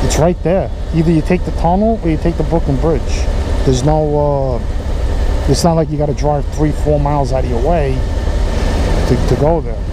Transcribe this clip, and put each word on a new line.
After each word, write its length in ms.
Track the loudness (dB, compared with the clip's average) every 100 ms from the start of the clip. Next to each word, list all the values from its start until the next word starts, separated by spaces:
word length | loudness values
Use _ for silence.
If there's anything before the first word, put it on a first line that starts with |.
| 0
It's 140 | 2
right 180 | 2 2
there. 260 | 0 0 -2 -6 -2
Either 180 | 0 2
you 120 | 2
take 200 | 2 -2
the 60 | -2
tunnel 460 | 0 0 2 0 0
or 60 | 0
you 60 | 0
take 200 | 0 0
the 60 |
Brooklyn 340 | 0 0 0 0
Bridge. 220 | 0 0 0 0 0 -2 0 0 2
There's 180 | 2
no, 760 | 2 2 2 0 0 0 0 -2
uh, 20 | -2 -4 -2 -2 0 0 0 0 0
it's 140 | 2
not 100 | 2
like 160 | 2 0
you 80 | -2
gotta 160 | -2
drive 320 | 0 0 0 -2
three, 180 | -2 -2
four 280 | 0 0 2
miles 340 | 2 0 0
out 120 | 0 0
of 40 |
your 140 | 0 0
way 280 | 2 0 0 -2 -2 -2 0 0 0 0 0 0 0 2
to, 60 | 0 2
to 80 | 2
go 180 | 2 0
there. 200 | -2 -6 -6